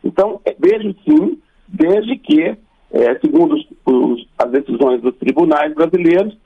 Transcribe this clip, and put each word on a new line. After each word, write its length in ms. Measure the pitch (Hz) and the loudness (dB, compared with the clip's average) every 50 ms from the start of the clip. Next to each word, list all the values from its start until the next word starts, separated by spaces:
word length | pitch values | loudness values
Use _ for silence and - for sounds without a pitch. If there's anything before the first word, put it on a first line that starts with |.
Então, 380 | - - - - 190 220 - - _ | -6 -2 0 0 0 0 -2 -6 _
é, 100 | - - | -8 -4
vejo 380 | - - 180 220 214 214 208 185 _ _ | 2 2 2 2 2 -4 -8 -8 _ _
sim, 340 | 156 - - 185 - 359 - _ _ _ _ _ | 2 2 4 2 0 -4 -8 _ _ _ _ _
desde 500 | _ - - 156 170 196 214 220 226 269 | _ -2 -2 2 2 2 0 0 -4 -8
que, 400 | - _ - 151 156 165 185 226 _ _ _ _ _ _ _ | -8 _ 0 0 0 0 -2 -6 _ _ _ _ _ _ _
é, 260 | - - 120 117 131 - | -2 0 0 0 0 -2
segundo 360 | - - - 160 170 156 147 | -2 0 2 2 2 2 0
os, 100 | 139 - _ - _ _ | -2 -4 _ -20 _ _
os, 440 | - 131 123 123 120 123 120 - _ _ - | 0 0 2 2 0 -2 -4 -8 _ _ -6
as 120 | 156 123 | -4 -2
decisões 500 | 123 139 135 - 117 117 135 131 127 120 | -2 -4 -4 -4 -2 0 0 0 0 0
dos 140 | 113 127 - | -2 -4 -4
tribunais 580 | _ - - 131 147 175 160 151 147 147 - 302 | _ -4 -2 0 0 2 2 2 0 0 -2 0
brasileiros 640 | - 165 160 185 180 175 165 170 185 208 214 208 _ _ | -2 -2 0 0 0 2 2 2 2 0 -2 -8 _ _